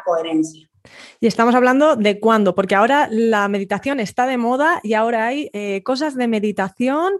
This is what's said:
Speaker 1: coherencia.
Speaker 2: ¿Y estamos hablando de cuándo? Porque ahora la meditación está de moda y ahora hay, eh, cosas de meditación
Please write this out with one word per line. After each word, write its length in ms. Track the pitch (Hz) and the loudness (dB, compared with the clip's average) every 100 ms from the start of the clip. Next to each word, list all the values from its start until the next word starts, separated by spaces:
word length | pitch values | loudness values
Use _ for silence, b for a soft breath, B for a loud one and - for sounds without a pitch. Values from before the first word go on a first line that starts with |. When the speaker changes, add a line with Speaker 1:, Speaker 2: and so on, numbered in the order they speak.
| - | -2
Speaker 1:
coherencia. 600 | 165 165 160 156 - _ _ B B B B | -2 0 -2 -2 -6 _ _ B B B B
Speaker 2:
¿Y 60 | 226 | -2
estamos 280 | - 233 | 2 2
hablando 420 | 247 254 262 302 269 | 4 4 4 4 4
de 220 | 208 202 | 2 2
cuándo? 360 | 226 220 196 | 2 2 2
Porque 200 | 175 190 | 0 0
ahora 340 | 196 226 277 294 | 2 4 2 0
la 380 | 220 226 214 202 | 0 0 2 0
meditación 520 | 202 196 202 269 285 | -2 -4 -6 -4 -4
está 260 | 208 - 254 | -4 -2 -2
de 120 | 254 | 0
moda 420 | 233 254 302 349 | -2 0 0 0
y 120 | 208 | -2
ahora 320 | 220 226 233 226 | 0 0 0 -2
hay, 240 | 285 294 | -4 -8
eh, 300 | 208 208 196 | -8 -6 -6
cosas 320 | 190 262 302 | -4 -4 -4
de 140 | 262 240 | -4 -2
meditación 840 | 220 214 202 190 - 247 285 359 392 | 0 -2 -2 -6 -4 -2 0 -2 -4